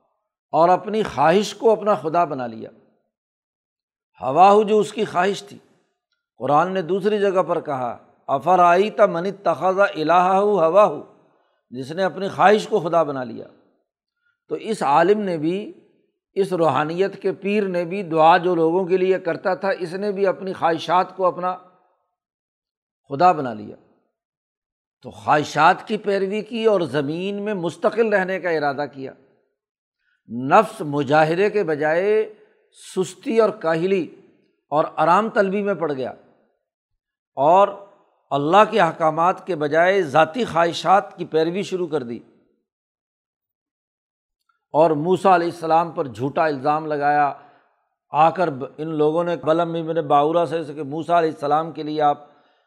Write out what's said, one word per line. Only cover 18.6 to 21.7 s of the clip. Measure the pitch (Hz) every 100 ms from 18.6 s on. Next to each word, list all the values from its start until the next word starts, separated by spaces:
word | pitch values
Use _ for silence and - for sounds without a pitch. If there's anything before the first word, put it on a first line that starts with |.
| 160 175 180
کے | 185
لیے | 185 185
کرتا | 170 156 196
تھا، | 185 190
اس | 190 170
نے | 185 208
بھی | 190 196
اپنی | 170 190
خواہشات | 180 151 170 - 175 185 -
کو | 185
اپنا | 180 180 185 _